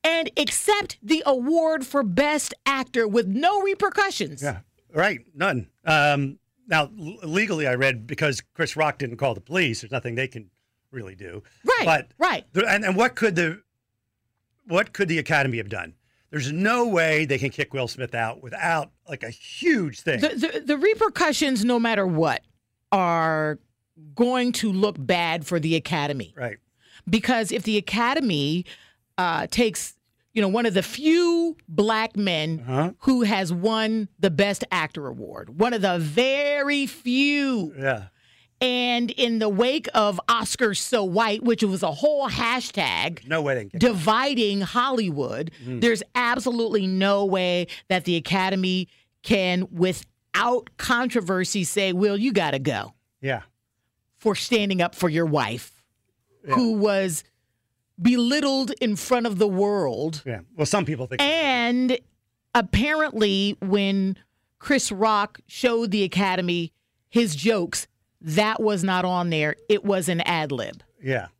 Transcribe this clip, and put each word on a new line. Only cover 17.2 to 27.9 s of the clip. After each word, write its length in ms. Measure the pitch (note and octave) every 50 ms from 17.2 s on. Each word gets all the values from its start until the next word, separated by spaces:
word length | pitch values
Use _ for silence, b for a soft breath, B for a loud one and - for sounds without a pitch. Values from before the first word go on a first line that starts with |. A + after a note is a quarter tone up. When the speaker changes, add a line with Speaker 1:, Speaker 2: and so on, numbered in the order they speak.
| D#3
Speaker 2:
they 140 | C3+ C#3
can 140 | A#2+ C3 C3
kick 220 | - - C#3 - -
Will 140 | C3+ B2+
Smith 260 | A#2 - C3 B2+ A#2 -
out 300 | A#2 A2+ A2 B2 - -
without, 480 | A#2+ - F#3+ D#3+ E3+ E3 D#3 C#3 - _ _ _
like, 160 | - D3 - -
a 60 | A2+
huge 720 | A#2+ - - - - - - F4 D#4 A3+ F3 C#3+ A2+ -
thing. 180 | - E3 C#3 A#2+
Speaker 1:
The, 80 | B3+ D#4
the, 300 | B4 B3+ C4 D#4+ - - -
the 120 | A#3+ D4
repercussions, 840 | C#4 D#4 G#4+ A4 A4 A4 G#4+ - - - D#4 C4+ - D4+ C#4 C4+ G#3 G#3
no 160 | A#3+ B3 A#3+
matter 260 | A#3 A#3 A3+ G#3 G3
what, 360 | F#3 E3 D#3 E3 D3+ A#2+ - _ _ _ _ _ _ _ _ _ _
are 680 | G3+ G3 F3+ E3+ E3+ E3 D#3+ D#3+ D#3+ D#3 D#3 D3+ D3+ - _ _ _ _ _ _ _ E3 D#3 D3+ C#3+
going 360 | - A#3+ A#3+ B3+ B3+ B3 B3 A#3+
to 180 | - - G#3+
look 240 | F#3+ F#3+ G#3 G#3 E3+ D#3
bad 460 | C3 A#2+ F3+ F3 E3+ E3 D#3+ E3+ D3
for 140 | - F3 E3
the 160 | D3 D#3+ E3
Academy. 580 | D#3+ - - F3 D#3 C#3+ D3 C#3+ C3 G2 E2 _
Speaker 2:
Right. 220 | C#3+ B2+ A#2 G#2 - _ _ _ b b b b b b F3+
Speaker 1:
Because 420 | F3 A3+ - - B3+ A3+ A3 E3+ -
if 100 | A#3 F3+
the 140 | A3 G#3+
Academy, 880 | G#3 - -